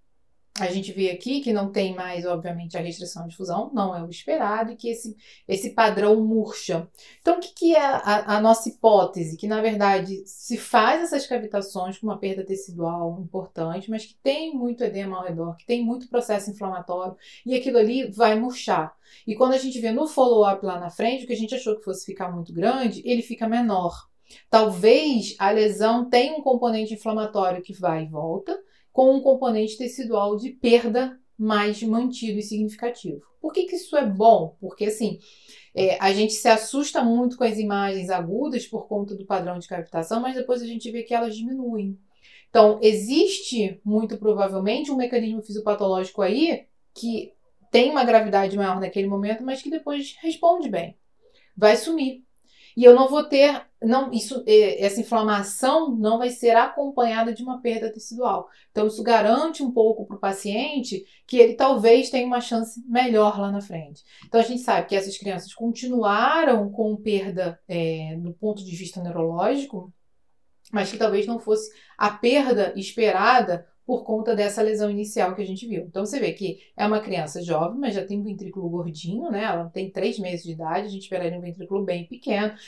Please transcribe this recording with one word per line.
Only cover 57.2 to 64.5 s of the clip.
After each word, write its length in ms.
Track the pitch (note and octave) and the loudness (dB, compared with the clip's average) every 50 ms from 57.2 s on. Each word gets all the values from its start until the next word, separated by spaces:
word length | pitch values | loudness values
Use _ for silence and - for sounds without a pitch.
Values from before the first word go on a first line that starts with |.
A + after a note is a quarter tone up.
| A3+ A#3 | -2 -2
de 120 | A3+ A3 | -4 -6
uma 180 | B3 B3+ B3+ B3+ | -8 -10 -8 -6
perda 320 | - A#3 A3+ A3 A3 A3 | -4 -4 -4 -4 -4 -8
tecidual. 560 | G#3+ A3 - - A3+ A#3+ B3 A3+ F#3+ - - - _ _ _ _ | -8 -10 -16 -14 -8 -4 -2 -2 -2 -4 -6 -10 _ _ _ _
Então, 160 | - G#3+ G#3+ | -2 0 0
isso 160 | G#3+ G#3+ - | 0 0 -2
garante 600 | G#3+ A#3 A#3 A3 G3+ G#3 A#3 C#4 D#4 E4 D#4+ - | 0 4 4 4 6 4 2 2 2 -2 -4 -4
um 80 | C#4 A#3 | -6 -2
pouco 360 | B3 A3+ A3 A3 A3 - G3 | 2 4 4 4 2 0 -6
pro 120 | - G3+ - | -12 -10 -6
paciente 840 | - G3 G3 - - G3+ G3+ A3 C4+ D4+ D4 C4+ A#3+ - G3+ F#3+ - _ _ _ _ | -4 -4 -4 -4 -6 -6 -4 -4 -4 -4 -6 -6 -6 -6 -8 -10 -12 _ _ _ _
que 100 | - B3+ | 2 6
ele 160 | B3 A#3 A3+ | 8 8 8
talvez 560 | - - C4+ C#4 C4+ G#3+ G3+ A#3 A#3 C4 C4 - | 6 2 2 2 2 4 6 6 6 6 6 2
tenha 180 | - B3+ A#3+ | -2 -4 -2
uma 140 | B3 A#3+ A#3+ | -2 -2 -4
chance 420 | A#3+ - A#3 A3+ A3+ - - - - B3 | -4 -2 -4 -4 -4 -6 -10 -12 -8 -2
melhor 500 | A#3 B3 B3 B3 A3+ G#3+ G#3+ G#3 G#3 G3 | 0 0 2 2 4 4 4 2 2 0
lá 140 | G3+ G3+ | -4 -4
na 80 | G3 G3+ | -4 -6
frente. 420 | G3+ - F3+ E3 D#3 C#3+ C#3+ - _ _ - - - | -8 -8 -12 -12 -12 -14 -18 -20 _ _ -20 -20 -6
Então, 140 | - - A3+ | 0 2 2
a 40 | A3+ | 2
gente 180 | A#3 | 2